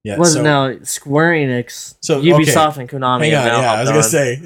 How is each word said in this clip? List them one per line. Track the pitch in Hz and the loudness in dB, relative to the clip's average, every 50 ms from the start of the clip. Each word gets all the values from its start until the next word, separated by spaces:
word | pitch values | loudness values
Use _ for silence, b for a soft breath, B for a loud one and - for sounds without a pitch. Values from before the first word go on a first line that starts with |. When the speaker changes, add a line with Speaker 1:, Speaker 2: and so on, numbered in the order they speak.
| - | -10
Speaker 1:
Yeah, | 104 101 | -6 0
Speaker 2:
Was | 151 175 170 151 | 2 2 2 2
Speaker 1:
so | - | 2
Speaker 2:
it | 151 | 2
now | 151 147 139 135 131 113 - - | 2 2 2 0 -2 -4 -8 -10
Square | - - - - 147 139 151 160 170 170 | -12 -12 -10 -6 -2 0 2 2 2 2
Enix, | 156 143 131 123 123 120 - - - - - - _ | 0 0 -2 -2 -4 -6 -8 -14 -18 -18 -18 -16 _
Speaker 1:
So, | - - 156 135 | -4 -2 -2 2
Speaker 2:
Ubisoft, | 147 170 160 151 156 143 - 165 156 151 147 | 2 4 4 4 4 2 2 2 2 0 -2
Speaker 1:
okay. | 143 | -6
Speaker 2:
and | 123 123 | -12 -10
Konami | 143 135 131 127 127 123 | -8 -4 -2 -2 0 0
Speaker 1:
Hang | 120 156 | 0 0
Speaker 2:
have | 151 143 | 0 0
Speaker 1:
on, | 123 | 2
Speaker 2:
now | 120 117 117 | 0 0 2
Speaker 1:
yeah, | 113 117 110 | 0 0 0
I | 110 | 0
was | 123 - | 0 0
Speaker 2:
hopped | - | 2
Speaker 1:
gonna | |
Speaker 2:
on. | - - | 2 2
Speaker 1:
say, | - 165 151 139 123 120 139 170 | 2 0 0 0 -2 -4 -6 -8